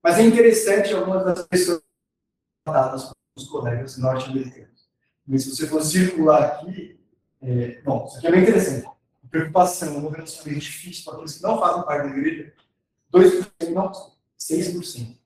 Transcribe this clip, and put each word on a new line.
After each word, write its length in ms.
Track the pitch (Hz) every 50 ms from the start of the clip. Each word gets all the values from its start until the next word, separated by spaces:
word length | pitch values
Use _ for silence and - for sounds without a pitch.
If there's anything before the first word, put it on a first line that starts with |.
Mas 160 | - 170 180 208
é 40 |
interessante 680 | 226 226 226 233 233 233 214 - - 196 202 208 202 208
algumas 320 | 214 190 185 185 190 190 190
das 220 | 185 175 170 -
pessoas 360 | _ - 180 180 175 170 160 _ _ _ _ _ _ _ _ _ _ _ _ _ _ _ _ _
tratadas 480 | 156 156 139 127 127 127 135 - - - _ _ _ _
pelos 160 | - - -
colegas 460 | 151 143 127 120 117 113 - - -
norte-americanos. 920 | 131 127 131 131 131 - 135 131 135 131 131 - - - _ _ _ _ _ _ _ _ _ _ _ _
Mas 180 | - 135 135 131
se 100 | 135 -
você 100 | - 156 143
for 140 | 156 156
circular 600 | 151 151 165 185 180 180 175 160 156 156 147 -
aqui, 560 | 151 143 - - 160 185 196 - - - - _ _ _ _ _ _ _ _ _
é... 400 | 135 127 123 120 120 120 - -
bom, 240 | _ 139 135 - -
isso 120 | - - -
aqui 80 | -
é 40 | 165
bem 120 | 175 185
interessante. 460 | 185 - 202 - - - - 120 - - - _ _ _ _ _ _ -
Preocupação, 680 | - 160 160 156 - 185 180 180 - - 170 156 147 143
um 100 | 143 156
relacionamento 540 | 156 156 - - - - - 151 147 147 -
difícil 400 | - - - - 180 170 - -
para 100 | - 160
aqueles 220 | 156 160 156 -
que 60 | - 185
não 160 | 208 226 226
fazem 240 | 185 180 165 - -
parte 260 | 151 147 143 139 139
da 60 | 135
igreja, 360 | 139 147 160 165 - - - _ _ _ _ _ _ _ _ _ _ _ _
dois 240 | - 180 185 180 -
por 180 | - - - _ _
cento 140 | 170 170 170
não, 180 | 190 190 190 - - - _ _ _ _ _ _
seis 360 | _ - - 156 170 185 180 175
por 100 | 175 170
cento. 340 | - - 123 117 113 - _ _